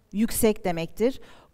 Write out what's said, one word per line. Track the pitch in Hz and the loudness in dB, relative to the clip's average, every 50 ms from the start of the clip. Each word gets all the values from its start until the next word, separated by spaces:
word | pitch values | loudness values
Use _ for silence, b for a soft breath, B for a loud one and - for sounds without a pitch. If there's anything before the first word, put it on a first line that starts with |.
| _ _ | _ _
yüksek | - 208 226 - - - 226 214 208 - - | -4 -2 -2 0 0 2 4 2 2 2 -2
demektir. | 185 170 165 165 - - - 220 269 - - b b b b b b | -4 -4 -4 -6 -6 -2 0 0 0 0 -2 b b b b b b